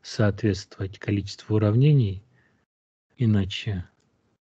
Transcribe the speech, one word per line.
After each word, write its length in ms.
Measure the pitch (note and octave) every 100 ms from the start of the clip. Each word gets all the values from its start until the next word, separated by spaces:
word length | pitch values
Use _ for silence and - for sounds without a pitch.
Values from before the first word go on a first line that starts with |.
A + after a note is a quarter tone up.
соответствовать 960 | - - G#2 G2+ A2 F#2+ - - G2 -
количеству 580 | - G#2 F#2+ - - G#2+
уравнений, 680 | G#2+ A2+ C#3+ C#3+ G#2+ F#2+ _ _ _ _ _ _ _ _ _ _
иначе 680 | A#2+ G#2 F#2+ - - F#2+ - _ _ _ _ _ _